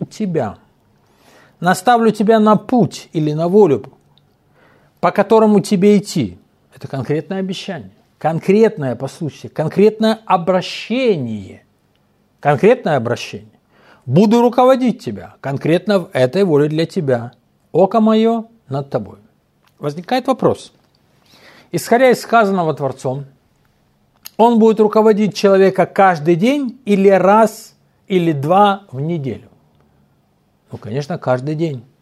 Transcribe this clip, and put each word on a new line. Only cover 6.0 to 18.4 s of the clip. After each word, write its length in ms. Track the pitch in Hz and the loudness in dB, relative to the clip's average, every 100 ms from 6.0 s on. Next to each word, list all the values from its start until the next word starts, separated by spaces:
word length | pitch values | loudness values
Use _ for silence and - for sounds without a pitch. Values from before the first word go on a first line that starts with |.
| - 170 98 90 _ _ _ | 0 -4 -6 -8 _ _ _
Это 140 | - - | -20 -12
конкретное 520 | 135 117 151 151 190 | -8 -6 -6 -6 -8
обещание, 520 | 190 185 - 165 95 _ _ _ | -8 -10 -12 -14 -16 _ _ _
конкретное, 760 | 151 165 - 208 220 214 135 - | -6 -2 2 4 2 0 -6 -6
послушайте, 540 | 135 - 151 - 113 | -10 -10 -12 -12 -12
конкретное 720 | - 151 190 214 214 220 220 - | -6 -4 2 2 2 -2 -2 -2
обращение, 1400 | 185 170 185 - - - 247 240 170 117 107 92 - _ _ _ _ _ _ _ _ | -2 0 -2 -4 -10 -6 -2 -2 -2 -4 -10 -12 -20 _ _ _ _ _ _ _ _
конкретное 560 | 143 143 208 - 185 139 | -2 2 2 2 0 -2
обращение. 540 | 117 113 - 98 110 _ _ _ _ _ 123 | -2 -6 -10 -16 -18 _ _ _ _ _ -2
"Буду 340 | 151 214 233 | 2 4 4
руководить 640 | 240 247 254 254 254 - | 2 2 2 2 0 -4
тебя", 320 | 123 98 85 _ | -8 -12 -14 _
конкретно 580 | 135 135 151 175 214 196 | -8 -4 -2 -2 0 -2
в 100 | 165 | -2
этой 320 | 131 127 185 | -2 0 0
воле 240 | 196 143 151 | 2 2 0
для 180 | 156 165 | -2 -4
тебя. 460 | 196 139 117 117 - _ _ _ | -4 -4 -4 -6 -18 _ _ _
"Око 300 | 156 190 226 | 0 0 2
моё 440 | 214 220 226 226 | 2 2 0 -2